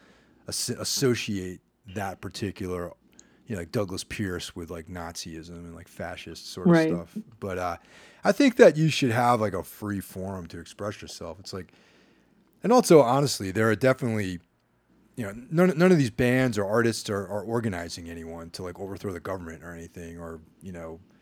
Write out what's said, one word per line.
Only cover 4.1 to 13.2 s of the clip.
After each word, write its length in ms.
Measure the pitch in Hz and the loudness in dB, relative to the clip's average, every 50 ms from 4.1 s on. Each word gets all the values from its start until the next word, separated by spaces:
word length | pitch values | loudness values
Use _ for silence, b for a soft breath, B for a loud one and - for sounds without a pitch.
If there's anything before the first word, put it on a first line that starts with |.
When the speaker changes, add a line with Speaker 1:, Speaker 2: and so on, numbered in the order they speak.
| - - 107 95 90 87 - - - | -6 -6 -4 -4 -4 -6 -8 -10 -12
Speaker 1:
with, 140 | 95 85 80 | -12 -12 -10
like, 180 | 87 85 80 90 | -12 -12 -12 -12
Nazism 640 | 95 87 85 85 85 - - 92 80 78 78 82 | -12 -10 -10 -10 -10 -12 -12 -12 -12 -12 -14 -14
and, 260 | 87 85 87 85 82 | -16 -16 -14 -16 -16
like, 120 | 82 87 - | -16 -18 -20
fascist 640 | - - 92 87 87 82 - 85 82 - - - | -12 -10 -10 -10 -10 -12 -14 -14 -14 -14 -14 -14
sort 160 | - - 90 - | -12 2 4 6
of 60 | 170 | 6
Speaker 2:
Right. 160 | 165 160 160 | 6 6 2
Speaker 1:
stuff. 280 | 165 - 85 82 - 214 - - - - | 0 -4 -6 -10 -14 -14 -14 -14 -16 -12
But, 180 | - 98 92 90 | -8 -6 -6 -4
uh, 200 | 90 90 85 - B B B B B B B B B | -4 -4 -6 -8 B B B B B B B B B
I 80 | - | 0
think 240 | 208 - 285 269 - - | 2 4 4 2 8 10
that 200 | 240 185 147 151 | 8 8 10 6
you 120 | 160 156 | 2 2
should 220 | 135 - 143 127 | 2 2 0 2
have, 300 | 113 123 120 120 123 117 | 2 2 4 4 4 4
like, 120 | 107 104 90 | 2 0 -2
a 100 | 92 82 | -4 -8
free 360 | - - - - 104 101 98 | -8 -12 -10 -6 -6 -4 -6
forum 480 | 92 - - 98 92 95 98 92 87 82 | -6 -8 -12 -10 -10 -8 -8 -10 -12 -12
to 120 | - 85 | -14 -16
express 420 | 80 - - - 101 104 104 - | -16 -16 -14 -10 -8 -8 -8 -10
yourself. 380 | - 80 - - 90 85 80 90 | -14 -16 -14 -12 -12 -12 -12 -14
It's 140 | 95 - - | -14 -12 -12
like, 200 | 95 87 - b b b b b b b b b b b b b b b _ _ _ - | -12 -12 -12 b b b b b b b b b b b b b b b _ _ _ 0
and 80 | 190 | 4
also, 300 | 240 254 - - 180 151 | 4 4 8 10 10 10
honestly, 480 | 131 117 123 135 | 10 8 4 2